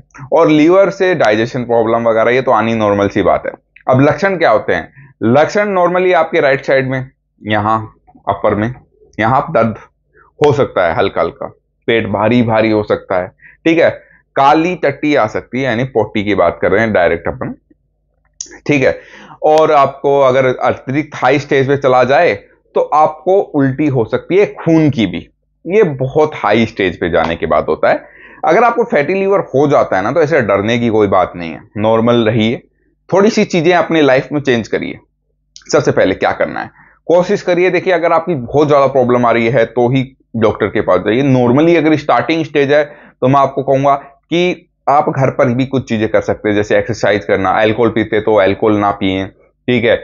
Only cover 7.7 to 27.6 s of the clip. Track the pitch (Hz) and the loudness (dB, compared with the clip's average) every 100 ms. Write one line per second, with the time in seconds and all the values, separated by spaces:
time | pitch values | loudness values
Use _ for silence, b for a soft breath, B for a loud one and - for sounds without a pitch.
7.7 | 113 110 _ _ - - 101 107 104 117 | -2 -6 _ _ -10 -6 -2 -2 0 -2
8.7 | 127 - _ _ - 123 135 - 113 117 | -6 -18 _ _ -4 0 0 0 0 -2
9.7 | 104 - _ _ b b b 147 139 120 | -4 -14 _ _ b b b 0 2 0
10.7 | 101 87 85 98 90 85 - 80 - _ | 0 0 0 -2 -2 -4 -6 -14 -16 _
11.7 | _ - 117 104 101 110 123 117 110 110 | _ -2 -2 -2 -2 0 2 2 0 0
12.7 | 107 104 101 - 92 92 - b b 165 | 0 -2 -4 -2 -2 -4 -12 b b 0
13.7 | 165 127 - B B B - 139 156 170 | 2 2 0 B B B 0 2 4 0
14.7 | 175 147 135 151 139 107 95 - 123 135 | -2 -4 -2 0 0 0 -4 -8 -6 -4
15.7 | 113 131 113 - 110 101 92 85 - 92 | -4 -2 -2 -2 -4 -2 0 0 0 0
16.7 | 98 113 95 85 85 87 127 139 - _ | 0 0 2 0 0 -6 -8 -10 -12 _
17.7 | _ _ _ _ _ _ - - B - | _ _ _ _ _ _ -20 -20 B -2
18.7 | 147 120 - B B B B 156 156 156 | 0 0 -2 B B B B 2 2 4
19.7 | 147 139 - 143 139 131 131 131 123 127 | 4 2 0 0 2 2 2 0 0 -2
20.7 | 110 - 143 147 - 127 147 143 139 131 | -4 -6 -6 -6 -2 0 0 0 0 0
21.7 | 139 135 127 127 143 165 101 b b _ | 0 2 2 2 2 2 -2 b b _
22.7 | - - 147 156 - 185 196 - 147 135 | -4 0 2 0 -2 -2 0 0 -2 -2
23.7 | 135 151 131 107 127 - 180 208 - 165 | 0 -2 -2 -2 -4 0 0 0 -2 0
24.7 | 165 151 143 95 85 - _ _ _ 160 | 2 2 0 -2 -4 -12 _ _ _ -2
25.7 | 208 180 131 131 160 151 - 104 113 110 | 0 0 -2 -4 0 -2 -2 0 0 0
26.7 | - 92 80 87 82 82 82 80 78 | -2 -4 -2 -2 0 -2 -2 -2 0